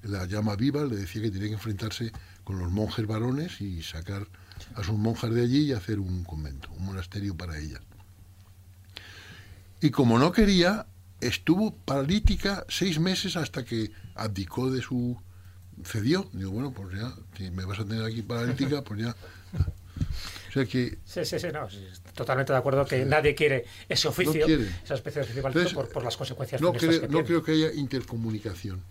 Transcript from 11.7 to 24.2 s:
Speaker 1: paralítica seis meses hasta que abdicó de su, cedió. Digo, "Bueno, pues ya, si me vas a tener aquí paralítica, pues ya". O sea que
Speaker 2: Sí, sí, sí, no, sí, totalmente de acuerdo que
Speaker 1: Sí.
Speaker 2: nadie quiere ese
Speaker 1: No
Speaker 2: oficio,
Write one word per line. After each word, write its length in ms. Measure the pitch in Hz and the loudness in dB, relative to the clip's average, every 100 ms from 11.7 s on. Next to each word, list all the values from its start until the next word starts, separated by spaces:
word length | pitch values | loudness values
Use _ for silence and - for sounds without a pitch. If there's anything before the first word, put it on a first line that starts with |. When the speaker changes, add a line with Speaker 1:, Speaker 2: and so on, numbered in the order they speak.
| - | -2
Speaker 1:
paralítica 880 | - 139 139 208 - 196 196 196 - | -2 0 2 4 4 4 2 -2 -4
seis 300 | - 190 156 | 0 2 2
meses 360 | 175 185 190 - | 2 2 -2 -2
hasta 280 | 139 - 120 | -4 -6 -4
que 260 | 117 107 - - - | -2 -2 -6 -16 -8
abdicó 560 | 110 98 95 - 131 | -6 -4 -4 -2 0
de 100 | 131 | 0
su, 360 | - 123 120 120 - - - - - - | -2 -2 -2 -4 -10 -20 -20 -20 -20 -16
cedió. 460 | 87 113 110 185 190 | -6 -2 2 0 0
Digo, 180 | 95 95 | -6 -4
"Bueno, 200 | 101 139 | -4 -6
pues 240 | 127 95 95 | -8 -10 -6
ya, 160 | 123 - - - | -8 -10 -16 -12
si 120 | 92 | -8
me 140 | 92 92 | -6 -6
vas 140 | 98 | -6
a 60 | 101 | -4
tener 180 | 113 | -2
aquí 180 | 110 113 | -2 -4
paralítica, 640 | 107 117 120 123 135 143 | -4 -2 -2 0 0 0
pues 180 | 127 104 | -2 -4
ya". 140 | 117 - - - - - - - - - - - - - - | -4 -6 -14 -18 -12 0 0 0 -14 -4 -4 -2 -6 -12 -4
O 40 | |
sea 120 | 139 135 | -2 0
que 340 | 131 123 - - | 0 -2 -4 -10
Speaker 2:
Sí, 180 | - | -4
sí, 160 | 160 175 | -4 -4
sí, 80 | 175 | -4
no, 160 | 151 113 | -6 -10
sí, 100 | 98 95 - - | -12 -16 -18 -16
totalmente 380 | - 117 131 135 | -8 -2 0 4
de 80 | 131 | 2
acuerdo 260 | 131 135 139 | 4 2 4
que 180 | 131 | 2
Speaker 1:
Sí. 60 | 131 | 4
Speaker 2:
nadie 240 | 151 147 | 6 4
quiere 300 | 143 151 131 - - - | 4 4 4 -2 -14 -2
ese 200 | - 151 | 0 2
Speaker 1:
No 40 | |
Speaker 2:
oficio, 340 | - | 2